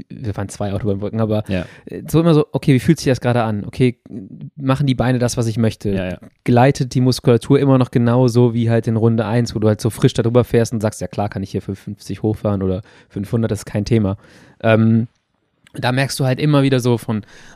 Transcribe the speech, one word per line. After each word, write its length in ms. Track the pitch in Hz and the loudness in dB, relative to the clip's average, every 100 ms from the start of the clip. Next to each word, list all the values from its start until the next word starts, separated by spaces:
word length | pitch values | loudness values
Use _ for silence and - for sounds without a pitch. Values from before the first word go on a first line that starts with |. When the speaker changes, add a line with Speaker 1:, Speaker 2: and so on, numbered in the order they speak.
| - | -18
Speaker 1:
wir 260 | - 104 | -12 -8
fahren 140 | 101 98 | -8 -8
zwei 240 | - 101 | -6 -6
Autobahnbrücken, 480 | 98 107 98 101 113 | -4 -4 -4 -4 -4
aber 220 | 110 107 - | -2 -2 -2
Speaker 2:
Ja. 160 | 92 - - - | -6 -6 -12 -16
Speaker 1:
äh, 160 | 92 - | -14 -4
so 120 | 151 | 0
immer 120 | 170 | 4
so, 140 | 151 151 | 2 2
okay, 220 | - - | -2 2
wie 40 | 131 | 2
fühlt 200 | - 156 | 2 0
sich 80 | 143 | 0
das 140 | 127 | -2
gerade 220 | 123 120 | 0 0
an? 220 | 110 104 | 0 -4
Okay, 340 | - - 127 113 - - 95 - 135 | -6 0 0 -2 -10 -16 -16 -16 -18
machen 320 | - 135 135 139 | -8 -2 0 0
die 80 | |
Beine 240 | 117 117 127 | 0 0 0
das, 180 | 120 127 | -2 -2
was 120 | 113 | -2
ich 100 | 110 | 0
möchte? 320 | 110 - 107 | -2 -2 -4
Speaker 2:
Ja, 140 | 98 92 | -4 -6
ja. 80 | 85 - _ | -8 -14 _
Speaker 1:
Gleitet 500 | - 120 135 139 127 | 2 4 4 2 -2
die 60 | 135 | 0
Muskulatur 580 | 127 123 - 120 - 139 | 0 0 2 2 4 2
immer 200 | 139 131 | 4 2
noch 120 | 127 | 2
genau 380 | - 120 123 127 | 0 2 2 2
so 260 | 117 123 | 4 2
wie 160 | 117 117 | 2 0
halt 160 | 117 117 | 0 0
in 80 | |
Runde 300 | 113 113 113 104 | 2 2 2 0
eins, 300 | 120 117 113 | 0 -2 0
wo 20 | |
du 80 | 107 | 0
halt 140 | 104 | 2
so 100 | 113 | -2
frisch 240 | - 131 | 0 0
da 80 | - | 0
drüber 220 | 120 123 | 0 2
fährst 280 | 113 120 113 | 2 2 0
und 80 | 113 | -2
sagst, 200 | 107 - | -4 -4
ja 80 | 92 | -10
klar, 200 | - 104 | -6 -6
kann 140 | 101 | -6
ich 80 | 98 | -8
hier 120 | 101 | -8
für 120 | - | -8
fünfzig 480 | 98 - 104 - 104 | -10 -12 -14 -12 -6
hochfahren 400 | 110 104 107 101 | -4 -2 -2 -2
oder 200 | 95 92 - - _ | -2 -4 -6 -20 _
fünfhundert, 420 | 107 98 117 110 | -10 -4 -2 -2
das 100 | 104 | -4
ist 40 | |
kein 220 | - 104 101 | -6 -6 0
Thema. 320 | 113 98 98 _ - - _ | 2 2 -2 _ -20 -20 _
Ähm, 460 | 113 110 113 113 117 _ _ _ _ _ _ | 2 4 4 2 0 _ _ _ _ _ _
da 160 | - 123 | -8 -4
merkst 300 | 127 139 - | -2 -2 -2
du 40 | |
halt 140 | 131 127 | -2 0
immer 240 | 151 143 | 2 2
wieder 160 | 135 131 | 4 2
so 200 | 120 117 | 2 0
von 240 | - 110 - - - | -2 -6 -6 -16 -20